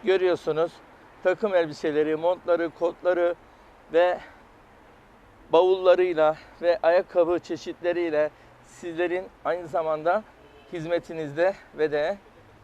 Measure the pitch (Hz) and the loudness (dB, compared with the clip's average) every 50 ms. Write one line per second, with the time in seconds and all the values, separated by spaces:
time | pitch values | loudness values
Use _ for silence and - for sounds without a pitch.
0 | - 202 190 190 185 180 175 147 - 165 156 156 165 170 - - - - - - | 2 2 2 2 4 2 0 0 -2 -4 -2 0 -2 -2 -4 -16 -20 -20 -20 -20
1 | - - - - - 185 180 - - 208 190 175 170 151 143 - - 160 143 151 | -20 -20 -20 -4 -2 -2 0 0 -2 0 2 0 0 0 -4 -4 -4 -2 0 0
2 | 156 156 156 156 165 175 185 165 - 175 170 165 170 165 - - 170 175 165 - | 0 0 0 0 0 -2 -2 -2 0 0 0 0 0 -4 -4 -4 -4 -4 -4 -2
3 | - 180 180 175 175 175 170 - - - - - - - - - - - 156 165 | -2 0 2 2 0 0 -2 -4 -12 -20 -20 -20 -20 -20 -20 -20 -18 0 2 2
4 | 175 180 - - - - - - - - - - - - - - - - - - | 2 2 0 -4 -8 -18 -20 -20 -20 -20 -20 -20 -20 -20 -20 -20 -20 -20 -20 -20
5 | - - - - - - - - - - 151 165 185 185 190 190 185 185 175 180 | -20 -20 -20 -20 -20 -20 -20 -20 -6 2 4 4 4 4 2 2 4 4 4 4
6 | 185 185 175 156 156 151 160 - - - - - 165 175 170 - - 165 170 185 | 4 0 0 2 0 0 0 -2 -12 -20 -14 -4 0 0 0 2 2 2 2 2
7 | 185 - - 180 170 160 175 165 - - 170 147 - 185 165 _ 165 175 175 175 | 0 0 2 2 2 2 2 -2 -2 -6 -10 -8 -8 -12 -14 _ -4 -4 -2 -2
8 | 175 165 151 151 151 151 - - - - - - - - - - - 175 165 160 | -4 -2 0 0 -2 -2 -4 -14 -20 -20 -20 -20 -20 -20 -20 -14 -14 -10 -4 -4
9 | 175 170 175 185 190 185 - - - 143 165 180 175 156 156 175 160 156 156 156 | -4 -2 -2 -6 -6 -10 -18 -8 -4 -4 -4 -4 -6 -4 -4 -4 -2 -2 -4 -2
10 | 156 170 180 214 214 - - - - - - - - - - 175 156 165 175 170 | 0 0 0 0 -4 -8 -20 -20 -20 -20 -20 -20 -18 -12 -12 -10 -4 -2 -4 -4
11 | - - 170 160 156 143 139 156 170 190 196 - - - - 139 156 156 147 147 | -4 -6 -10 -10 -10 -8 -2 0 0 0 0 -4 -16 -20 -4 -4 -2 -2 0 -2
12 | 147 170 202 196 - - _ - - - - - | -2 -2 -4 -6 -12 -20 _ -20 -20 -20 -20 -20